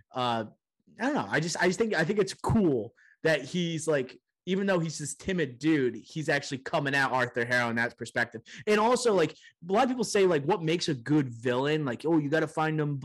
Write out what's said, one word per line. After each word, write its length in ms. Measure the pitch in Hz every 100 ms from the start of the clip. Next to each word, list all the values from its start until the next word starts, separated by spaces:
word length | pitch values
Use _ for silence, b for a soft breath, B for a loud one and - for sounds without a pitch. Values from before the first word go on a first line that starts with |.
| b
uh, 300 | 131 123 117 107 - _ _ _ 76
I 40 |
don't 100 | 254
know. 120 | 277 101
I 120 | 123
just, 160 | 165 -
I 60 | 180
just 120 | 180
think, 160 | 226
I 100 | 170
think 140 | 165 208
it's 160 | 190
cool 600 | - - 226 180 127 101 - b b
that 180 | 160 151
he's, 460 | 131 180 170 165 156
like, 300 | 147 123 - _ _ -
even 200 | 190 196
though 120 | 175
he's 200 | 165 -
this 160 | 147
timid 440 | - - 185 143 120
dude, 380 | 151 156 127 110
he's 320 | - 160 156
actually 300 | 143 - 131
coming 360 | - 165 143
at 160 | 143 135
Arthur 360 | 127 120 - 117
Harrow 240 | 123 120
in 60 | 117
that 200 | 120 -
perspective. 460 | 117 123 117 113 - B 151
And 120 | 214
also, 360 | 220 247 240
like, 200 | 196 151 - B B 170
a 40 |
lot 120 | 196
of 40 | 262
people 160 | 254
say, 220 | 208 214 190
like, 180 | 165
what 180 | 139 202
makes 260 | 160 170 -
a 60 |
good 360 | 131 117 151 131
villain? 560 | 117 123 123 139 156 143
Like, 180 | 117
"Oh, 140 | 147 165
you 100 | 143
gotta 180 | 160 156
find 320 | - 156 156
him, 220 | 147 139